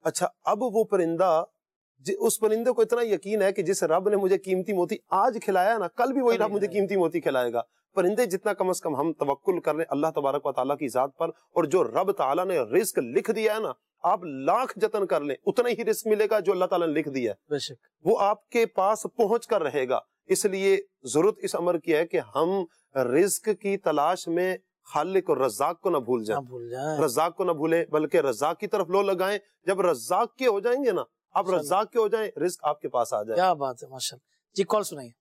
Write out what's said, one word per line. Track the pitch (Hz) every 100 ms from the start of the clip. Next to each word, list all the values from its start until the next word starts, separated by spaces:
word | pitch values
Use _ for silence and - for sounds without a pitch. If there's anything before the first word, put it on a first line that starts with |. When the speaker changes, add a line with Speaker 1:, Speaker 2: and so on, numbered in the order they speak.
Speaker 1:
اچھا، | 165 - 180 _
اب | - 208
وہ | 247 208
پرندہ، | 214 202 165 165 185 160 175 _ _ _ _ _
ج-، | 135 -
اس | 226 214
پرندے | 220 220 233
کو | 233
اتنا | 220 240
یقین | 233 190 196 214
ہے | 196
کہ | 196
جس | 170 190
رب | 165 160 190
نے | 202
مجھے | 190 190
قیمتی | 190 185 185
موتی | 196 175 214 _
آج | 185 226 202
کھلایا | - 185 185
ہے | 226
نا، | 180
کل | - 247
بھی | 269
وہی | 247 226
Speaker 2:
کل |
Speaker 1:
رب | 214
Speaker 2:
بھی |
Speaker 1:
مجھے | 202 190
Speaker 2:
کھلائے | 190
گا۔ | 196
Speaker 1:
قیمتی | 196
موتی | 170 165
کھلائے | 147 131 123
گا۔ | 117 - _ _
پرندے | - 180 214 247
جتنا | 185 214
کم | 190 185
از | 175
کم | 170 135
ہم | 160
توکل | 156 147 139 - 175
کر | 165
لیں | 151 165
اللہ | 139 156
تبارک | - 139 143 143
و |
تعالیٰ | 131 131 143
کی | 135
ذات | 120 139 _
پر، | 165
اور | - _ -
جو | 160 175
رب | 127 123 190
تعالیٰ | 196 135 151 185
نے | 175
رزق | 113 139 220 -
لکھ | 127 147 -
دیا | 214 214
ہے | 214
نا، | 196 127 _ _
آپ | 170 196
لاکھ | 175 135 135 208 262 -
جتن | 208 214 196
کر | 170
لیں، | 147 143 -
اتنا | 196 240
ہی | 214
رزق | 226 208 220
ملے | 214 208
گا | 214
جو | 180
اللہ | 185
تعالیٰ | 180 180 170
نے |
لکھ | 151 151
دیا | 135 117
ہے۔ | 101 _
Speaker 2:
بے | 147
شک۔ | - 131 _ _ 160
Speaker 1:
وہ | 226
آپ | 202 214 _
کے | 240 226
پاس | - 190 214 196 -
پہنچ | 214 233 -
کر | 208
رہے | 151 143 127
گا۔ | 127 - _ _
اس | 190
لیے | 208 190 196 190 - _
ضرورت | 131 139 185 214
اس | 190
امر | - 170 175
کی | 156
ہے | 156 170
کہ | 175 120
ہم | 139 165 196 175 _ _ 135
رزق | 120 135 190 - - 196
کی | 196 196
تلاش | 175 151 147 185 -
میں | 165 185 185 _ _ -
خالق | 151 160 190 180
اور | 139
رزاق | 131 101 143 175
کو | 190
نہ | 160
بھول | 117 123
جائیں۔ | 107 104
Speaker 2:
نہ | 127
بھول | 123 120
جائیں۔ | 123 147 151
Speaker 1:
رزاق | 151 120 165 165
کو |
نہ | 180
بھولیں، | 160 160 165
بلکہ | 156 151 151 180
رزاق | 139 110 143 170
کی | 208
طرف | 214 165
لو | 190
لگائیں۔ | 196 190 185 202 _ _
جب | - 190
رزاق | 180 139 113 180 233 _
کے | 254
ہو | 202
جائیں | 214 254
گے | 269
نا، | 175 123 _ _
آپ | -
Speaker 2:
ماشاءاللہ۔ | 190 180
Speaker 1:
رزاق | 143 185 214
کے | 240
ہو | 214
جائیں، | 220 208 -
رزق | 170 -
آپ | 151 147
کے | 143
پاس | 123 117
آ | 113
جائے۔ | 107
Speaker 2:
کیا | 110 185
بات | 160 139 -
ہے، | -
ماشاءاللہ۔ | 131 - 131 _ _ _
جی، | -
کال | 190 214
سنائیے۔ | 202 151 120 _